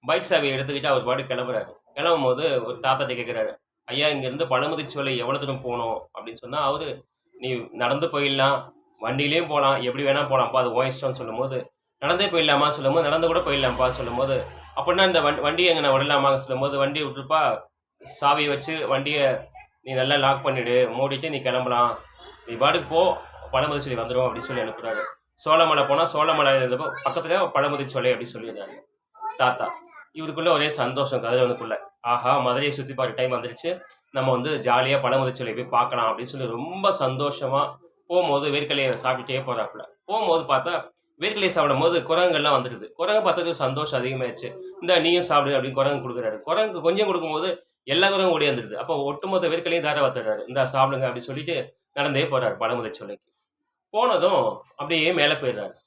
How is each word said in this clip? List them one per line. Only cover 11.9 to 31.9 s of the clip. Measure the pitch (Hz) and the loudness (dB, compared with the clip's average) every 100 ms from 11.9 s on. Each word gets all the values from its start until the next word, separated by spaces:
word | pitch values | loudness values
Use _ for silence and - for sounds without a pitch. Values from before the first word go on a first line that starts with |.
| _ | _
"நடந்தே | 139 180 202 | 0 2 2
போயிடலாமா?" | 170 151 143 147 | 2 4 4 4
சொல்லும்போது, | 147 135 156 | 2 2 2
"நடந்து | 147 160 165 | 2 2 2
கூட | 170 | 2
போயிடலாம்ப்பா" | 175 139 131 120 127 | 2 2 2 2 0
சொல்லும்போது, | 127 120 120 135 131 135 - - - | 0 -4 -2 0 0 -4 -12 -10 -6
"அப்படின்னா | 151 175 190 | 0 4 4
இந்த | 170 | 4
வண்-, | 147 151 | 2 2
வண்டியை | 147 165 180 | 0 2 4
எங்க | 160 147 | 4 4
நான் | |
விடலாமா?" | 135 143 143 139 135 | 4 4 4 4 2
சொல்லும்போது, | - 131 139 139 | 0 -2 0 0
"வண்டியை | 139 147 143 | 0 0 -4
விட்டுருப்பா, | 131 135 156 143 110 - _ _ _ - - | -6 -2 2 2 0 -8 _ _ _ -20 -2
சாவியை | 143 147 147 | 2 2 2
வச்சு | 143 156 160 147 | 0 -4 -6 0
வண்டியை | 135 143 151 135 107 - - - _ | 0 0 0 2 0 -6 -20 -20 _
நீ | - | -6
நல்லா | 131 131 143 | -2 2 4
லாக் | 135 135 139 | 4 2 0
பண்ணிடு, | 131 117 123 123 | -2 2 2 2
மூடிட்டு | 117 139 135 156 | 0 -2 -2 -4
நீ | 143 | -4
கிளம்பலாம், | 131 127 127 120 120 110 - - - - - | -2 -2 0 2 2 0 -12 -20 -20 -20 -12
நீ | |
பாட்டுக்கு | 117 139 170 135 | 0 2 2 0
போ, | 160 185 - - - - | 2 2 2 -8 -18 -4
பழமுதிர் | 131 147 143 | 0 0 -2
சோலை | 135 120 | -4 -4
வந்துடும்" | 117 123 | -2 0
அப்படின்னு | 127 113 | 0 -2
சொல்லி | 117 123 | -6 -4
அனுப்புறாரு. | 107 - 113 110 107 - _ _ | -6 -6 -6 -6 -8 -12 _ _
சோளமலை | 156 160 165 147 135 | 2 4 4 4 2
போனா, | 139 165 | 2 2
சோளமலை | 151 156 156 139 | 2 2 4 4
இருந்தப்போ | 135 127 127 156 - | 4 2 -2 -4 -4
பக்கத்துல | - 170 160 185 175 | -4 -4 0 0 2
பழமுதிர் | 139 143 143 135 | 0 0 -2 -4
சோலை | 131 120 | -2 0
அப்படி | 113 117 | 0 -4
சொல்லிடுறாரு | 113 113 110 95 - _ _ _ _ - - | -12 -12 -12 -14 -16 _ _ _ _ -12 2
தாத்தா. | 127 - 117 - - - - | 2 2 -4 -6 -16 -20 -20
இவருக்குள்ள | 160 156 151 165 | -10 -8 -2 2
ஒரே | 151 147 | 4 2
சந்தோஷம் | 151 123 131 131 127 | 0 -2 0 -2 -2
கதிரவனுக்குள்ள, | 113 127 123 120 110 110 - | 0 2 2 0 -4 -6 -8